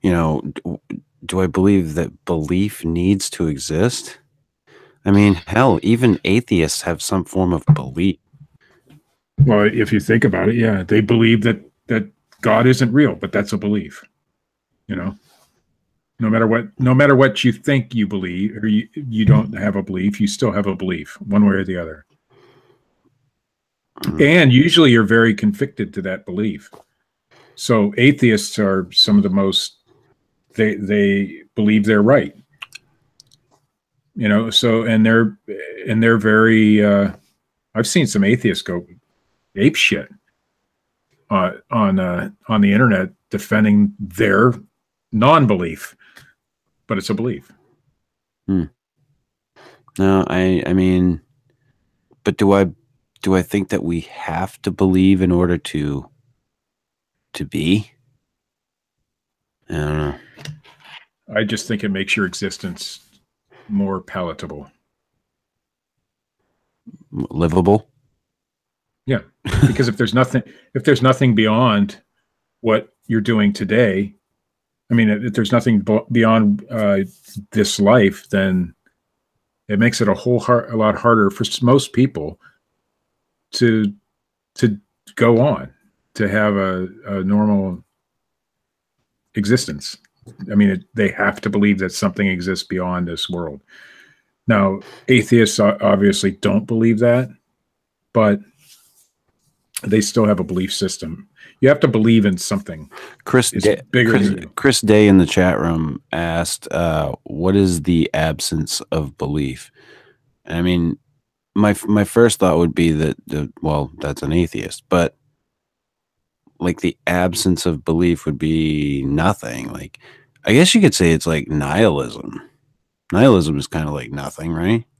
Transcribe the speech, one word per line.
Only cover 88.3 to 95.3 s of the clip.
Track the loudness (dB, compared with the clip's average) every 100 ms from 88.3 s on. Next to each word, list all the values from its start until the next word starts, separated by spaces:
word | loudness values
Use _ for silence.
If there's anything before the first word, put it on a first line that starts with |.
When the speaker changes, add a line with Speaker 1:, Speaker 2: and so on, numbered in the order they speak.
| _ _ _ _ _ _ _ _ _ _ -8
Speaker 2:
existence. | 0 0 -2 -12 -14 -18 _ _ -20 -20 -4
I | 2
mean, | 2
it, | 2 -8
they | -4 -4
have | 0 -4 -2
to | -4
believe | 0 0 0
that | -4
something | -4 -6 -2 -4
exists | -4 -6 -6 -6
beyond | -6 -4 -6 -6
this | -8 -8
world. | -8 -10 -12 _ -20 -20 -20 _ _ _ _ -2
Now, | 0 0 -2 -12 -18 0
atheists | 0 4